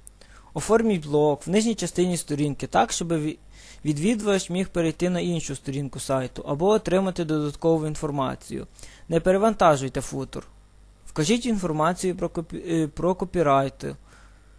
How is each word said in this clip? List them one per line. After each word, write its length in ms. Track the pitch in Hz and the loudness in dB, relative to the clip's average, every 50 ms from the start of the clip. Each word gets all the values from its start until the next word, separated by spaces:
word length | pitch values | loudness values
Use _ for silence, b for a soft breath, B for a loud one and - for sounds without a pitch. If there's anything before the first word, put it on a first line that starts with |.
| - - _ b b b b b b b b | -20 -20 _ b b b b b b b b
Оформіть 520 | 160 - - 208 226 226 226 208 175 151 | -6 0 2 4 4 4 4 0 0 0
блок 400 | 147 143 147 147 151 143 135 - | 0 2 4 4 4 2 0 -2
в 40 | - | 0
нижній 240 | 175 214 220 233 220 | 0 2 2 0 0
частині 420 | - 180 170 - - 180 180 175 | -2 -4 -4 0 0 0 0 0
сторінки 500 | 160 - - 147 143 147 147 139 - - | -4 -4 -4 -2 -2 0 -2 -2 -4 -4
так, 260 | 131 - - 220 233 - | 0 2 2 2 2 0
щоб 200 | - 175 165 170 | -4 -2 -2 -2
ві-, 260 | 160 151 156 - - - - B B B B B B B | -2 -2 -4 -6 -8 -14 -20 B B B B B B B
відвідувач 680 | 147 151 143 156 208 247 208 208 208 202 190 185 - | -2 -2 0 2 0 0 0 2 0 0 0 0 -2
міг 180 | 170 180 196 - | -4 -4 -4 -2
перейти 420 | - 175 165 160 156 - 175 180 | 0 0 0 0 0 0 0 0
на 100 | 180 175 | 0 0
іншу 360 | 170 175 175 160 - - 139 | 0 0 -2 -2 -4 -6 -8
сторінку 440 | - - - 135 139 143 131 - 135 | -8 -6 -6 -4 -4 -4 -6 -8 -8
сайту 440 | - - 135 131 131 123 - - - - | -4 -2 -2 -2 -2 -4 -8 -8 -6 -4
або 200 | 147 143 175 196 | -2 0 2 2
отримати 560 | 214 220 - - 170 190 196 190 180 - 170 | 2 2 2 2 0 2 2 0 -2 -4 -2
додаткову 640 | 151 156 151 147 147 143 - - 165 165 160 156 | -2 -2 -2 -2 -4 -4 0 2 2 2 2 2
інформацію. 800 | 156 151 - - 151 143 147 135 131 131 - - - - 135 - - B B B B B B B B | -2 -6 -6 -6 -4 -4 -2 -2 -4 -4 -8 -10 -10 -10 -10 -10 -12 B B B B B B B B
Не 120 | 165 165 | 0 2
перевантажуйте 800 | 160 180 185 196 202 226 214 - 202 170 151 135 135 131 - 139 | 4 4 4 4 4 4 4 6 6 6 6 4 2 -2 -4 -4
футер. 420 | 127 - - 139 131 131 - - - - - - - - _ - - - - - - | -6 -6 -6 -8 -8 -8 -10 -14 -14 -16 -18 -20 -20 -20 _ -20 -20 -20 -20 -20 -20
Вкажіть 400 | - - - 156 151 233 247 233 | -8 -4 0 2 2 2 2 2
інформацію 680 | 247 220 196 180 170 151 156 151 165 180 - - 185 170 | 0 -2 0 -2 -2 0 2 2 2 2 0 -2 -4 -4
про 120 | 185 180 165 | -2 -4 -4
копі-, 540 | - 175 160 - - 165 - 180 165 165 156 | -4 -6 -8 -8 -10 -10 -6 -2 0 0 0
е, 60 | 147 | 0
про 260 | - - 151 175 190 | -2 0 0 0 0
копірайти, 840 | 185 196 180 - 180 160 147 135 139 139 135 - - - 139 139 - - b b b b b b b b b b | 0 -2 -2 0 2 4 4 4 4 2 0 -4 -8 -10 -10 -10 -12 -16 b b b b b b b b b b